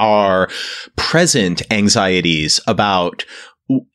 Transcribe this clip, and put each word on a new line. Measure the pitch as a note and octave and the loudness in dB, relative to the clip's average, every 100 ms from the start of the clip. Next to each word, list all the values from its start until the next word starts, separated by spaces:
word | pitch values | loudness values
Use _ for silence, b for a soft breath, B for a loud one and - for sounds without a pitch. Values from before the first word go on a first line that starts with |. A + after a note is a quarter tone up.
our | A2 G#2 G2 F#2 F#2 B B B B - | 2 2 4 2 0 B B B B -8
present | - D#3+ F3 C3 F#2 E2+ - | -2 0 2 2 0 -2 -4
anxieties | G#2+ G#2 A2+ F#2+ F#2 E2+ D#2 D#2 - - | 0 2 2 2 2 2 0 0 -2 -2
about | G2+ G#2 F#2+ F2 - - B B B - | 0 0 0 0 -4 -12 B B B -4
w-, | C3+ - | -4 -4